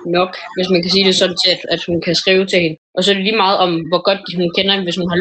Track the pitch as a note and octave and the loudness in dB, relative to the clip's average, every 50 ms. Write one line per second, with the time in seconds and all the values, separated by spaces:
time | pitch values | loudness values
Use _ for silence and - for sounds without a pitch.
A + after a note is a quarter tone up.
0 | - F3 E3+ F3+ F3+ F#3 - - - - - F3+ F#3 F3+ F#3 E3+ F3 F#3 F3+ G3 | -6 -2 0 0 0 0 -4 -10 -14 -10 -6 -6 -2 0 0 0 0 2 2 2
1 | G3 F#3+ F#3 - F#3+ F#3 F3 - - F#3 F3 - - - E3+ F3 - - E3+ E3 | 4 4 4 2 2 0 0 0 0 0 0 -2 -2 -4 -4 -4 -2 -2 -4 -2
2 | - F3+ D#3+ - - G3 F#3+ F#3+ G3 F#3+ - F#3 E3+ D#3+ D#3 - _ _ _ C3+ | -2 -2 -2 0 2 2 2 2 2 2 2 0 0 0 -2 -6 _ _ _ 0
3 | - G3+ G3 G3 F#3+ G#3+ A3 A3 F#3+ F#3+ G3+ F#3+ F#3 F3+ E3+ E3 E3 D#3 F3+ F3 | 2 2 2 2 0 0 2 2 2 2 2 2 2 0 0 -2 -2 -2 -2 0
4 | - G3 G3 G3 - - F3 F3+ F3 E3+ E3+ G3+ F#3+ G3 G3 G3 F#3 E3+ E3 F#3 | 2 0 0 0 -4 -6 -4 -2 -2 0 0 0 0 0 0 0 -2 -2 -2 -2
5 | F3 F3+ F3 F3+ | -2 0 2 4